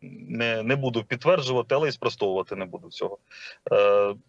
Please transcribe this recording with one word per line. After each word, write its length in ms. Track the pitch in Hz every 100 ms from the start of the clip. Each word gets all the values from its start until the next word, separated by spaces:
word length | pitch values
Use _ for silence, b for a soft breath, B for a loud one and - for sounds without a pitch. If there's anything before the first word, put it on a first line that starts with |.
| - - -
не, 340 | 117 117 113
не 120 | 113 139
буду 280 | 131 113
підтверджувати, 720 | 107 127 - 180 131 127 113 135
але 140 | 151
й 20 |
спростовувати 640 | - 117 - 101 95 90 95
не 100 | 90
буду 240 | 85 85
цього. 280 | - 95 101 B B B B -
Е, 440 | 104 101 101 101 101